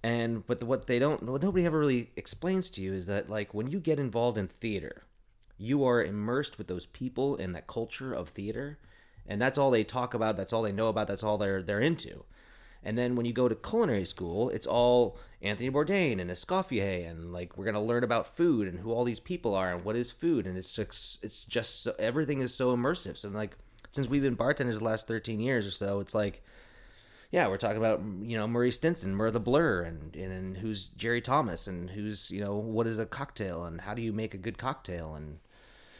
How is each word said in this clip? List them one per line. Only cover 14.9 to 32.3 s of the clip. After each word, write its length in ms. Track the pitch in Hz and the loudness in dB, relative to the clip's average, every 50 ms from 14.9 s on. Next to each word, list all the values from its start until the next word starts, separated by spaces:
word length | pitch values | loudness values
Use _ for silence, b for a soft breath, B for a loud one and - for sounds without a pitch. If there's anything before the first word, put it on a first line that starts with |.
| 123 123 120 - B B B B B B - | 8 6 6 4 B B B B B B -4
Anthony 260 | 101 107 - 123 131 | -2 -2 -2 -2 0
Bourdain 520 | 131 143 151 151 196 196 180 143 113 92 | 2 2 2 4 4 4 4 4 2 0
and 100 | 90 87 | -2 -4
Escoffier, 800 | 90 - - - 185 190 185 - 131 104 98 98 92 90 85 82 | -6 -6 -4 0 0 0 0 0 0 0 2 2 0 -2 -4 -6
and, 220 | 82 80 82 85 87 | -8 -8 -8 -8 -8
like, 240 | 87 90 87 - - | -8 -8 -8 -8 -4
we're 60 | 98 | -4
gonna 180 | 110 104 104 107 | -2 0 0 0
learn 220 | 113 120 120 123 | 2 2 2 4
about 320 | 110 117 113 - - - | 4 2 2 0 0 0
food 320 | - 170 175 143 113 101 92 | 4 4 6 6 4 2 0
and 100 | 87 90 | -2 -4
who 140 | 98 113 117 | -4 -2 0
all 100 | 120 123 | 2 2
these 140 | 120 113 - | 0 0 -2
people 320 | - - 180 170 - 113 98 | -4 -6 -4 -2 0 0 2
are 180 | 95 95 92 87 | 2 2 2 0
and 100 | 87 87 | -2 -2
what 120 | 104 110 | -2 0
is 160 | 120 123 - - | 0 -2 -2 -4
food, 340 | - 165 170 160 120 87 | -2 0 2 2 2 2
and 100 | 92 90 | 0 -4
it's 160 | 92 92 - - | -6 -6 -6 -6
just, 520 | - 101 - - - - - - - - | -6 -6 -6 -6 -8 -10 -10 -10 -10 -10
it's 200 | 104 - - - | -10 -8 -10 -10
just 380 | - - 120 110 - - - - | -4 -2 -2 -2 -2 -6 -6 -4
so, 120 | - - - | -4 -2 0
everything 420 | 110 113 120 156 156 151 147 135 | 0 0 0 0 0 0 0 0
is 140 | 131 123 - | -2 -2 -2
so 200 | - 127 127 123 | 0 2 2 2
immersive. 400 | 120 120 139 175 175 - 95 76 | 4 2 0 0 -2 -4 -8 -10
So, 120 | - - 101 | -8 -8 -6
like, 260 | 98 107 107 101 - - b b b b b - | -4 -4 -4 -6 -8 -12 b b b b b -6
since 160 | - 143 135 | -4 -2 0
we've 160 | 117 139 143 139 | 2 2 2 2
been 120 | 139 120 | 2 2
bartenders 440 | - 117 131 147 - 135 123 113 107 | 2 2 2 2 2 2 0 0 0
the 60 | 113 | 0
last 240 | 110 110 110 - - | 0 0 0 -2 -4
thirteen 320 | 113 110 - 117 113 104 | -4 -4 -4 -4 -4 -2
years 260 | 113 131 135 117 101 | 0 0 0 0 0
or 40 | 98 - | -2 -4
so, 260 | - 101 98 101 101 | -2 -2 0 0 -2
it's 160 | 101 - - | -2 -2 0
like, 300 | 107 104 101 - - b b b b b b b b b b b b b b b b b b | 0 0 0 -2 -6 b b b b b b b b b b b b b b b b b b
yeah, 160 | - 180 156 101 | 2 2 4 4
we're 100 | 95 98 | 2 2
talking 180 | 120 107 107 110 | 0 0 2 4
about, 220 | 110 113 107 - 95 107 95 92 104 | 4 4 4 2 0 -4 -6 -6 -6
you 160 | 117 117 110 | -4 -2 -2
know, 80 | 104 | 0
Murray 240 | 113 117 120 123 123 | 0 2 2 2 2
Stinson, 440 | 120 - - 165 170 - - 95 98 | 2 2 2 2 2 0 -2 -2 0
Murr 160 | 98 110 113 | 2 2 2
the 100 | 110 117 | 2 0
Blur, 420 | 98 120 127 151 170 147 101 87 85 | 2 4 4 4 4 4 2 2 0
and, 320 | 82 82 78 73 78 - | -4 -6 -8 -10 -12 -10
and, 160 | 76 95 95 92 | -8 -8 -6 -6
and 240 | 92 92 92 95 95 | -6 -6 -6 -6 -6
who's 260 | 110 110 107 98 92 - - | -4 -4 -4 -6 -8 -10 -10
Jerry 240 | - 110 117 120 120 | -6 -2 0 0 0
Thomas, 460 | - 127 131 151 139 104 82 - - | 0 2 2 2 2 0 -2 -6 -6
and 240 | 101 92 87 87 90 | -8 -8 -6 -8 -8
who's, 400 | 95 104 104 107 104 98 - - | -8 -6 -6 -6 -6 -6 -8 -6